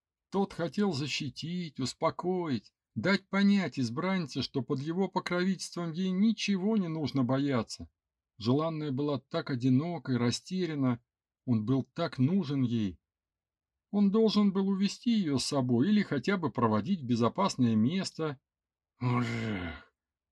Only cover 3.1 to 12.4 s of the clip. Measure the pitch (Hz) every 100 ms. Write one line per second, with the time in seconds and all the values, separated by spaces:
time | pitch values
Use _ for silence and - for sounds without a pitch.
3.1 | 190 - 196 202 202 165 139 120 127 180
4.1 | 190 156 139 123 139 117 139 147 175 190
5.1 | 185 - 175 185 180 - 175 170 160 185
6.1 | 185 220 214 - 196 196 226 175 160 135
7.1 | 135 120 135 143 123 104 - 85 _ _
8.1 | _ _ - 107 139 165 156 151 131 147
9.1 | 135 - 165 151 131 131 127 170 165 135
10.1 | 123 120 113 - 185 170 147 131 120 _
11.1 | _ _ _ - 113 107 135 120 - 170
12.1 | - 131 196